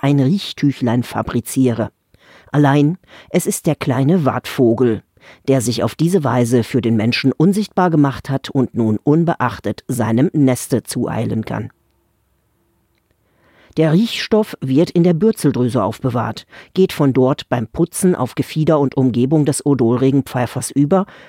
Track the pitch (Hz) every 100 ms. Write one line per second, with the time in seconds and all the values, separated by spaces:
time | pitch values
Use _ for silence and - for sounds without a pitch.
0 | 135 143 131 196 - - 143 - 123 120
1 | 113 107 110 120 - - 127 113 110 _
2 | _ _ _ - _ 143 143 147 147 180
3 | _ - - 180 190 - 170 147 - 127
4 | 135 185 131 107 - - 120 113 123 107
5 | - _ - - - 135 110 113 113 -
6 | 160 185 139 123 117 123 113 127 113 110
7 | 110 117 135 - 165 196 202 - 180 160
8 | 143 - - 135 - 139 123 - 113 107
9 | - 156 170 - 120 - 101 - - 120
10 | 107 113 165 160 135 123 - 120 - 123
11 | - 110 113 110 107 113 110 - _ _
12 | _ _ _ _ _ _ _ _ _ _
13 | _ _ _ _ _ _ _ - 160 160
14 | 226 - - 214 220 - 135 131 170 175
15 | 170 160 220 - 147 123 123 120 98 -
16 | 131 120 107 - - - - - 185 -
17 | 143 127 127 147 - 123 113 - 170 -
18 | 185 - 127 - - 156 156 156 135 -
19 | 131 117 131 156 147 143 147 135 113 123
20 | 135 139 - 127 123 127 - 139 143 190
21 | 190 -